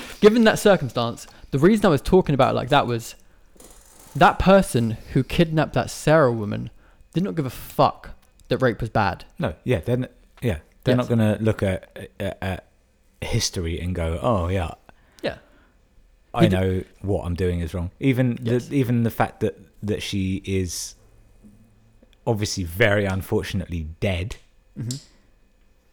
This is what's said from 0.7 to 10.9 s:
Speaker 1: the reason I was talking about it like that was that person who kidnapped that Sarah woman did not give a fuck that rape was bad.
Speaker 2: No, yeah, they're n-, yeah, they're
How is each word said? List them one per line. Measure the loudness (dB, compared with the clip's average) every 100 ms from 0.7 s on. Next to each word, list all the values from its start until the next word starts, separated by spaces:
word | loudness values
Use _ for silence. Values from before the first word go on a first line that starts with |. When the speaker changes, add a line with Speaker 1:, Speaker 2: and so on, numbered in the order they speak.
| 4 2 -4 -4 -6 -14 -20 -6
Speaker 1:
the | 2
reason | 4 4 4
I |
was | 2
talking | 4 2 4 2
about | 2
it | 0
like | 0
that | 2 2
was | -2 -8 -16 -20 -20 -20 -20 -20 -20 -20 -20 -14 2
that | 4 4
person | 6 6 6 0 0 -4 -4
who | -2
kidnapped | 0 0 2 2 0
that | -2 -4
Sarah | -2 2 4 4
woman | 2 -4 -6 -8 -14 -20 -20 _
did | -4
not | -4 -4
give | -6
a |
fuck | -8 -6 0 0 0 -12 -20 _ _ -6
that | 0
rape | 0 0
was | -4
bad. | -2 -2 -2 -10 -8
Speaker 2:
No, | -6 -6
yeah, | -2 -2
they're | 0 -4
n-, | -4 -12 _ _
yeah, | -4 -4 -8 _
they're | 0